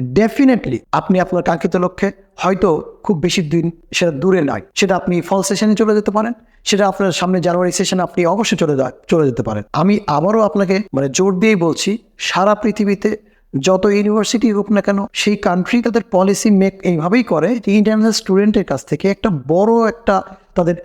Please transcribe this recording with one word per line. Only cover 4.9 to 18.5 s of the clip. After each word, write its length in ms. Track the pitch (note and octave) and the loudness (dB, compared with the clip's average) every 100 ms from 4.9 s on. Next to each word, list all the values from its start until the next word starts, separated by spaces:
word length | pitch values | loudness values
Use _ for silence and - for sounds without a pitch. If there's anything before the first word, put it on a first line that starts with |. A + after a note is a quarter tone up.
| F#3 | 0
আপনি 260 | - F3 | 0 -2
ফল 200 | - G3 | 0 -2
সেশনে 340 | F#3 G3 G#3+ G#3 | -2 0 0 2
চলে 200 | G#3+ G#3+ | 2 0
যেতে 160 | G#3 | 0
পারেন, 220 | G3+ A3+ A#3+ _ _ | -2 -2 -6 _ _
সেটা 240 | - G3 G3+ | -2 0 0
আপনার 240 | F#3+ G3 | 0 -2
সামনে 280 | D#3 F3+ F#3 | -2 -2 0
জানুয়ারি 320 | E3+ F3 F3+ | 0 0 0
সেশনে 300 | E3+ F3+ F#3 | -2 -2 -2
আপনি 240 | E3+ - E3+ | -2 0 0
অবশ্যই 320 | G3+ A3 - | 0 -2 0
চলে 200 | - C3+ | 0 0
যা-, 140 | C3 - - | -2 -6 -2
চলে 180 | E3+ C#3+ | 2 2
যেতে 180 | A#2+ | 0
পারেন। 200 | A2 G#2 - | -4 -6 -6
আমি 260 | - F3+ G#3 - | -2 0 0 0
আবারও 340 | D3 F3 A3 | -2 0 2
আপনাকে 380 | G#3 G#3 F#3 G3 G#3 | 0 0 0 -2 -2
মানে 160 | C3+ C#3 | -4 -2
জোর 300 | C3+ F#3+ F#3 | 0 0 2
দিয়েই 160 | A3 G#3 | 2 2
বলছি, 420 | E3 - - G#3+ _ - | 0 -2 -4 -4 _ -12
সারা 380 | - - G3 G#3 | -6 0 0 0
পৃথিবীতে 600 | A3 G3+ G3+ G3 A3 G#3+ _ _ _ C3+ | 0 0 0 0 -2 -4 _ _ _ -2
যত 260 | C#3 F#3 G3+ | 2 2 2
ইউনিভার্সিটি 680 | G3+ G#3 G#3+ G3+ A3+ A3+ | 2 2 0 0 0 0
হোক 200 | G3+ G3+ | 0 0
না 100 | G#3 | 0
কেন, 240 | G3 G3+ - | 0 -2 -4
সেই 220 | - - G3+ | -4 -2 0
কান্ট্রি 460 | F#3+ F3+ F3 A#3+ | 0 0 0 0
তাদের 200 | A#3 A3+ - | 0 -2 0
পলিসি 400 | F#3 G3 F#3+ A3+ | 2 2 2 2
মেক 280 | G3 F#3+ F#3+ | 4 2 0
এইভাবেই 400 | F#3 E3+ E3+ A#3+ | -2 -2 0 0
করে 320 | A#3+ E3 F#3 A#3+ | 0 0 0 -2
যে 160 | G3+ | 0
ইন্টারন্যাশনাল 400 | G#3 G#3 A3 A3 | 2 2 2 0
স্টুডেন্টের 520 | G#3+ - F#3+ G#3+ | 0 0 2 2